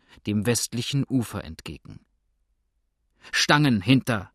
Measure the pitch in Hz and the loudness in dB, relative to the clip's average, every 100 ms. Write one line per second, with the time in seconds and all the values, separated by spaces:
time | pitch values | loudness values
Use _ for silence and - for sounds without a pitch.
0 | _ - - 107 104 113 - 117 - 139 | _ -10 -2 0 0 -2 -2 -6 -4 -2
1 | - 131 110 101 - 80 - 80 - 107 | 0 -2 -2 -6 -10 -14 -14 -14 -16 -20
2 | _ _ _ _ _ _ _ _ _ _ | _ _ _ _ _ _ _ _ _ _
3 | _ _ - - - 147 147 110 117 131 | _ _ -6 -2 2 4 4 2 4 2
4 | - 107 90 | 2 -4 -6